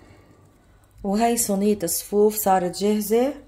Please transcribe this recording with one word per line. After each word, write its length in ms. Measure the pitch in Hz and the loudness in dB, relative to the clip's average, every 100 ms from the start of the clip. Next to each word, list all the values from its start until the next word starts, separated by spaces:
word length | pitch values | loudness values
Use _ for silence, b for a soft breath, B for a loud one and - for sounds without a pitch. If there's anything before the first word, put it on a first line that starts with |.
| b b b b b b b b _ - | b b b b b b b b _ -10
وهي 320 | 196 208 233 233 | -4 0 0 0
صينية 420 | - 196 208 208 | -2 0 0 0
صفوف 520 | 170 - - 208 214 214 | -2 -6 -2 2 2 2
صارت 420 | 196 190 175 175 | 2 2 0 -2
جاهزة، 560 | 202 214 202 226 262 285 | -2 0 0 0 0 -4